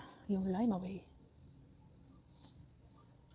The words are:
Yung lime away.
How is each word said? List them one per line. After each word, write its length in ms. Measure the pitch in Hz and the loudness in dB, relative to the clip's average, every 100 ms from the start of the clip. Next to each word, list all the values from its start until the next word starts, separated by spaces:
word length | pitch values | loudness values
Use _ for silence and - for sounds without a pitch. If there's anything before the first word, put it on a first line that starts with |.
| - - - | -6 -10 2
Yung 160 | 190 190 | 4 4
lime 240 | 185 233 | 4 4
away. 260 | 185 185 190 - - - - - - - - - - - - - - - - - - - - - - - | 4 0 -6 -10 -20 -20 -20 -20 -20 -20 -20 -20 -20 -20 -20 -20 -16 -16 -16 -20 -20 -20 -20 -20 -20 -20